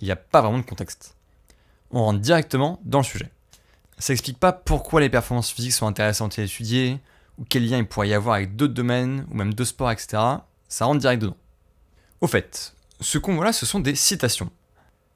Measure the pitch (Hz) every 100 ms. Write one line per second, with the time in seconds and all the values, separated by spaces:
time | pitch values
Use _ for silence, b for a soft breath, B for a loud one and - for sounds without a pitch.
0 | 98 95 - 156 110 123 120 - - -
1 | - - _ _ _ b b b b 127
2 | 110 101 110 170 147 131 147 180 147 135
3 | 131 - - - _ b b b b -
4 | - 123 - 120 185 180 - 151 - 160
5 | 139 123 - 123 113 - 123 - 110 101
6 | 107 104 110 - 101 - 110 123 127 135
7 | b b b - 123 127 117 127 107 -
8 | 101 104 113 104 98 104 143 120 123 123
9 | 127 135 147 113 104 107 123 - 127 110
10 | - 107 117 147 - _ _ - 117 147
11 | 135 123 107 - _ _ _ _ _ b
12 | b _ 175 104 - - - - _ _
13 | - 151 170 170 196 226 120 196 139 139
14 | - 190 123 - 87 - _ _ b _
15 | _